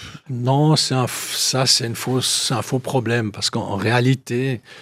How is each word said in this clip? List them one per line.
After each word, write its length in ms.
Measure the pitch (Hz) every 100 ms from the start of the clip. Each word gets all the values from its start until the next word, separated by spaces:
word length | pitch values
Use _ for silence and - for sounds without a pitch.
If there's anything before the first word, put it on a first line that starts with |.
| - - -
Non, 460 | 120 123 139 151 147
c'est 180 | -
un 120 | 131 120
f-, 280 | - -
ça, 320 | - - 131 127
c'est 200 | - 117
une 100 | 113
fausse, 320 | 123 127 - - -
c'est 60 |
un 80 | 110
faux 180 | - 131
problème, 520 | - 135 110 120 107
parce 180 | 104 -
qu'en, 120 | 117
en 160 | 98 101
réalité, 800 | 101 120 127 131 - 120 135 117 - -